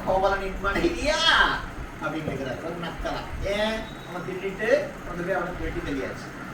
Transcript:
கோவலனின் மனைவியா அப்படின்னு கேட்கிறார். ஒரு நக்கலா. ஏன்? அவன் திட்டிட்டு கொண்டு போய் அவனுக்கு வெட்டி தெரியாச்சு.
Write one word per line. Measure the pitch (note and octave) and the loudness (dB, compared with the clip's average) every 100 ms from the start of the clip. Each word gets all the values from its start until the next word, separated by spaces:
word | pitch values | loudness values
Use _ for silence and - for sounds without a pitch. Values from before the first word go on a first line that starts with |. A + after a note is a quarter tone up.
| - | 2
கோவலனின் | F#3+ G3 G3 F#3+ F#3 | 4 4 4 0 -2
மனைவியா | G3 - - - C#4 D#4+ E4 - - - - - - - | 0 2 2 2 2 4 6 6 6 2 -4 -8 -10 -6
அப்படின்னு | D3 D3+ | -4 -2
கேட்கிறார். | D3+ C3 - - | -4 -4 -4 -4
ஒரு | - E3+ | -6 -6
நக்கலா. | E3+ - - - - - - | -6 -4 -4 -4 -4 -4 0
ஏன்? | G3+ A3 A3 A3 - - | 2 2 0 -4 -8 -8
அவன் | F3 | -6
திட்டிட்டு | F3 F#3 F#3+ F3 A3 - - - - | -6 -4 -4 -2 4 4 4 -4 -6
கொண்டு | E3+ | -4
போய் | F3 | 0
அவனுக்கு | A3 - - | 0 0 -2
வெட்டி | - F4 - | -2 -2 -2
தெரியாச்சு. | C#4 - - - - - | -2 -2 -6 -8 -10 -10